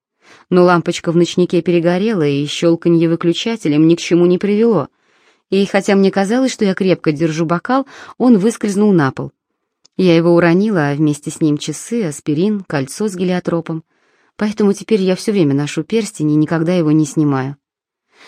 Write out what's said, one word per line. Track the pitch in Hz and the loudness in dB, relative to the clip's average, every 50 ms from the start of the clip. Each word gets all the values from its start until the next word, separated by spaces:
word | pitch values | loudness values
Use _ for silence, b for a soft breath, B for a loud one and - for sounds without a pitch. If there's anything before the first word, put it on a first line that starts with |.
| _ _ b b b b b b b b | _ _ b b b b b b b b
но | 180 180 180 | 2 2 4
лампочка | 180 180 170 160 180 170 - - 175 | 4 2 2 0 -4 -8 -6 -6 -2
в | 160 | 0
ночнике | 175 170 - - - 180 170 - 170 | 0 0 0 0 -2 -2 0 0 -2
перегорела, | 165 180 170 175 160 175 175 180 202 226 226 180 151 | -2 0 -2 0 0 0 0 0 -2 -2 -2 0 0
и | 147 143 139 147 | 0 0 -2 -4
щелканье | 143 - - 170 170 170 170 - 175 170 165 170 165 | -6 -6 -2 0 0 0 0 2 2 2 2 2 0
выключателем | 170 165 - 170 170 - - 226 233 220 - 156 143 147 160 | 0 0 -2 -2 -2 -2 -4 -6 -6 -4 -2 0 2 2 4
ни | 160 170 | 4 2
к | 165 | 0
чему | - - 170 170 175 | 0 0 2 2 2
не | 180 180 175 | 2 2 0
привело. | - 196 208 208 226 233 214 165 131 - _ _ _ _ _ _ _ _ _ _ _ _ | 0 -2 0 2 2 2 2 0 -2 -4 _ _ _ _ _ _ _ _ _ _ _ _
И | 190 196 202 | 0 0 0
хотя | - - 196 190 - 202 | 0 0 -2 0 2 2
мне | 196 196 190 | 4 4 2
казалось, | - 196 196 185 226 254 262 247 | 2 0 -2 0 0 0 0 -2
что | - - 214 | 0 0 -2
я | 196 185 | -2 0
крепко | - 196 185 170 - - 160 | 0 0 0 0 0 0 -2
держу | 151 143 165 165 156 160 170 | -2 0 -2 -2 -2 -2 -2
бокал, | 156 170 175 - - 254 269 262 B B B B B B B | -2 -2 -4 -2 -2 -2 -2 -2 B B B B B B B
он | 226 254 240 190 | 4 4 4 4
выскользнул | 180 240 214 - - 208 190 196 208 214 | 4 0 -2 -2 -4 -4 0 2 2 4
на | 196 165 143 131 | 4 4 2 0
пол. | - - 139 135 - _ _ _ _ _ _ _ _ _ _ _ _ | -2 -6 -10 -12 -14 _ _ _ _ _ _ _ _ _ _ _ _
Я | - 185 180 165 | 0 2 4 4
его | 165 165 175 170 | 4 4 4 4
уронила, | 170 175 170 165 185 208 226 208 170 143 143 | 4 4 4 2 2 2 0 0 0 0 0
а | 143 | 0
вместе | 143 156 151 147 - - 160 | 0 0 0 0 -2 -8 -12
с | - - | -6 -2
ним | 170 151 147 147 | -2 0 0 -2
часы, | - - 147 - - - 233 240 208 | -4 -10 -10 -12 -10 -6 -4 -4 -4
аспирин, | 156 143 - - 151 147 147 185 214 214 202 | -4 -6 -6 -6 -4 -2 0 0 -2 -2 -4
кольцо | 185 - 160 143 135 135 - - 208 220 | -6 -6 -4 -4 -4 -6 -6 -6 -6 -6
с | 196 | -4
гелиотропом. | 175 190 180 180 180 - - 175 165 160 - 165 160 - _ _ _ _ _ _ _ _ _ _ | -4 -2 -2 -2 -2 -2 -4 -4 -4 -6 -6 -10 -10 -12 _ _ _ _ _ _ _ _ _ _
Поэтому | - 208 214 208 - 214 196 | -6 -6 -6 -2 0 0 0
теперь | 202 - 185 - 220 208 | 0 -2 -2 -2 0 0
я | 190 185 185 | 2 0 -2
все | 180 - - | -2 -2 -2
время | 208 202 165 143 139 | 0 2 2 2 2
ношу | 139 147 143 - 165 | 0 -2 -4 -6 -8
перстень | 151 - 220 226 208 - - - 151 151 | -6 -2 -4 -4 -4 -4 -6 -4 -2 0
и | 151 | 2
никогда | 151 151 151 170 160 160 170 185 | 0 0 0 0 -2 0 0 0
его | 180 160 151 | 0 2 2
не | 151 156 156 | 2 2 2
снимаю. | 143 - 160 151 147 139 131 131 135 143 - _ _ _ _ _ _ _ _ _ B B B B | 0 0 0 0 0 0 -2 -4 -6 -10 -12 _ _ _ _ _ _ _ _ _ B B B B